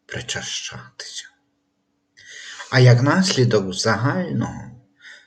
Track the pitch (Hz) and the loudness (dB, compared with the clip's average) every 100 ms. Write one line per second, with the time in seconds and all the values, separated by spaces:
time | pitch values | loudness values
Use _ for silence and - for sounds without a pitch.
0 | - - - - - - - - - _ | -14 -12 -10 -10 -8 -10 -10 -14 -18 _
1 | - - - _ _ _ _ _ _ _ | -18 -16 -18 _ _ _ _ _ _ _
2 | _ _ - - - - - 127 123 117 | _ _ -20 -20 -18 -18 -2 6 8 8
3 | 139 175 185 - 123 107 95 92 110 107 | 4 2 2 2 2 2 0 -4 -2 0
4 | 135 180 175 - - - - - _ _ | -2 -2 -4 -4 -4 -8 -16 -20 _ _
5 | - - | -20 -20